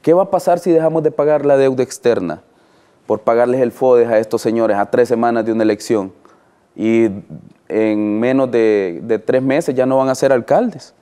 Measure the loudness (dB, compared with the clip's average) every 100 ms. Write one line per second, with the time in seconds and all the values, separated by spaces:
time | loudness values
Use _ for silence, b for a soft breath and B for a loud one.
0 | 4 2 2 -2 0 -2 2 2 2 0
1 | -2 -2 0 0 2 2 2 0 -4 -2
2 | 0 0 -4 -8 _ b b b b b
3 | -6 -2 0 2 2 0 -2 0 2 4
4 | 4 0 0 -4 -2 -2 0 -2 0 0
5 | 0 0 0 -2 -2 0 0 -2 -2 -2
6 | -2 -14 b b b b b -6 0 2
7 | 0 -2 -14 -20 -20 _ _ -2 0 -2
8 | -2 -2 0 0 0 2 2 2 -2 -6
9 | -4 -4 0 -2 0 -2 -2 -2 0 0
10 | 0 0 0 0 2 0 0 -6 -20 _